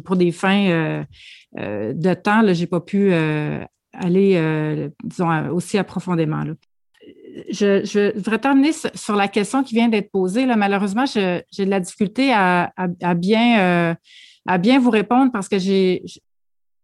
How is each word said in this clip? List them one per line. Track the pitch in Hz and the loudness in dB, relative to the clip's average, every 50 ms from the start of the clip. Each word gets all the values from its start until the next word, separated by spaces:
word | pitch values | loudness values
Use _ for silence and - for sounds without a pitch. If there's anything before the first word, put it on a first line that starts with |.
| - | -4
pour | - 190 | -2 0
des | 185 180 175 | 0 0 0
fins, | 165 - - 190 190 202 202 | 0 0 2 2 2 2 2
euh, | 190 170 165 156 156 156 151 151 - - - - - - - _ _ - - | 2 2 0 0 -2 -4 -6 -8 -10 -14 -20 -20 -20 -20 -20 _ _ -14 -10
euh, | - 98 104 101 107 110 135 | -8 -8 -6 -6 -6 -6 -4
de | 165 156 185 | -2 -2 -2
temps, | 175 175 - 208 208 220 | -2 0 0 2 2 4
là, | 226 202 | 4 4
j'ai | 180 165 175 | 2 0 -2
pas | - 185 170 | -2 -4 -4
pu, | - - - 196 202 196 | -4 -2 -2 0 2 2
euh, | 180 165 160 156 151 151 151 151 147 - - - _ _ _ _ - | 2 2 0 0 -2 -4 -4 -6 -6 -8 -10 -14 _ _ _ _ -12
aller, | - 190 175 175 190 196 196 190 | -6 -2 0 2 2 4 4 4
euh, | 170 160 160 156 156 156 151 151 151 143 147 151 - | 2 2 0 0 -2 -2 -4 -4 -6 -6 -8 -10 -12
disons, | - 165 - - 180 165 | -14 -10 -6 -4 -2 0
euh, | 160 156 151 143 | 0 -2 -2 -4
aussi | 147 180 170 - - 202 185 | -4 -6 -4 -2 -2 -4 -2
profondément, | - - 185 - 185 180 165 160 151 156 151 151 | -4 -6 -8 -6 -4 -2 -2 -2 -2 -4 -4 -6
là. | 147 160 - _ _ _ _ _ _ _ _ - - - - - - - - - - | -8 -10 -12 _ _ _ _ _ _ _ _ -20 -20 -20 -20 -20 -20 -20 -16 -12 -10
Je, | - - 208 202 196 196 208 | -4 -2 0 2 2 2 0
je | 196 - 208 202 202 - | 0 0 0 0 0 0
voudrais | 214 180 220 220 220 | -2 -4 -2 -2 0
terminer | - 269 277 269 269 311 | 2 4 4 4 4 4
sur, | 311 - - - - | 2 -2 -6 -8 -8
sur | 185 - - 208 | -8 -6 -2 0
la | 202 196 202 | 0 0 0
question | - 214 202 - - 269 269 | 0 -2 -2 0 -2 -2 -2
qui | - 220 | -2 0
vient | 226 233 240 | 0 2 2
d'être | 220 208 196 - | 2 0 -2 -2
posée, | - 196 185 185 185 247 269 | -2 -2 -2 0 0 0 0
là. | 254 240 | 0 2
Malheureusement, | 220 202 196 202 202 208 196 190 233 269 | 2 2 0 0 0 -2 -2 0 -2 -2
je, | 269 - 214 190 180 175 165 - _ | 0 0 0 0 0 -2 -2 -6 _
j'ai | - - 196 | -6 -4 -2
de | 190 | 0
la | 196 196 | 0 -2
difficulté | 175 - - - 214 190 214 - 269 277 | -2 -4 -4 -4 -4 -2 0 0 0 2
à, | 247 208 190 180 180 180 170 - - | 4 4 4 4 2 2 0 -2 -4
à, | - 185 180 175 175 | -4 -4 -4 -4 -4
à | 185 175 180 | -2 -2 -2
bien, | 170 175 190 220 220 233 240 233 214 | 0 0 2 2 4 4 4 4 4
euh, | 185 180 175 170 170 165 170 - _ _ - - - - _ _ - | 4 2 2 2 0 0 -2 -6 _ _ -20 -20 -20 -20 _ _ -4
à | - 185 180 | -2 0 2
bien | 175 233 262 277 | 2 4 4 4
vous | 247 247 | 4 4
répondre | 220 214 202 208 247 254 277 254 | 2 2 2 2 2 2 2 2
parce | 247 202 185 - | 0 -2 -4 -2
que | 208 196 | -2 -2
j'ai, | 180 196 196 190 190 185 180 - - 180 - - _ _ _ _ _ _ _ _ _ _ _ _ | 0 0 2 2 2 2 0 -2 -6 -10 -18 -20 _ _ _ _ _ _ _ _ _ _ _ _